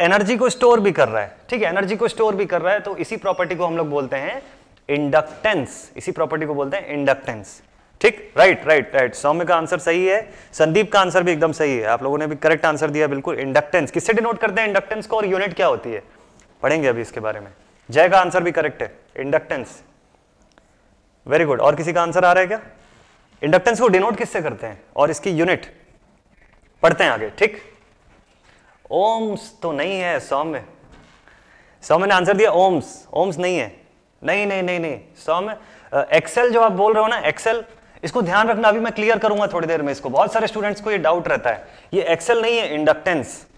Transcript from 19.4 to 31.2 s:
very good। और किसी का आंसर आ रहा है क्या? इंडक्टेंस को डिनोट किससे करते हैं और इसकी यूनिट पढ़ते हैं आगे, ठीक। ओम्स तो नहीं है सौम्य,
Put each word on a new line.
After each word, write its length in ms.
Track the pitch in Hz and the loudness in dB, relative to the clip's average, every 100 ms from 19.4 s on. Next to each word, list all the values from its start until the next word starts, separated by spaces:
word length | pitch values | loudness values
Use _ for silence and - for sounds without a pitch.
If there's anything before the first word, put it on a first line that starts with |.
| - 151 113 - _ _ _ _ _ _ _ _ _ _ _ _ _ _ - | -2 -8 -8 -18 _ _ _ _ _ _ _ _ _ _ _ _ _ _ -2
very 180 | 156 | 0
good। 160 | 156 123 | 2 4
और 140 | 127 | 2
किसी 180 | 151 165 | 2 -2
का 100 | 170 | -2
आंसर 220 | 170 175 | 0 2
आ 80 | 180 | 4
रहा 80 | 180 | 4
है 60 | 185 | 2
क्या? 140 | 220 - - _ _ _ _ _ _ | -4 -10 -20 _ _ _ _ _ _
इंडक्टेंस 380 | 147 165 240 220 | 2 4 4 2
को 60 | 240 | 4
डिनोट 280 | 185 208 214 | 4 2 -2
किससे 240 | 233 208 | -6 -4
करते 240 | 156 107 113 | -6 -8 -12
हैं 160 | 98 _ - | -14 _ 0
और 140 | 147 | 0
इसकी 200 | 151 202 | 0 -2
यूनिट 360 | 160 175 175 - - _ _ _ _ _ _ _ _ _ _ | 0 2 0 -4 -20 _ _ _ _ _ _ _ _ _ _
पढ़ते 220 | 165 170 | 2 4
हैं 60 | 165 | 2
आगे, 200 | 113 107 | 0 -4
ठीक। 260 | - 214 - - _ _ _ _ _ _ _ _ _ _ _ - | -2 -2 -2 -18 _ _ _ _ _ _ _ _ _ _ _ -4
ओम्स 600 | 165 208 226 220 196 - - | 0 2 0 -2 -6 -10 -10
तो 80 | 170 | -6
नहीं 260 | 139 170 190 | -4 -4 -2
है 180 | 175 165 | -2 -4
सौम्य, 420 | - 139 160 139 101 - - - - _ | -2 -4 -2 -8 -12 -20 -20 -20 -20 _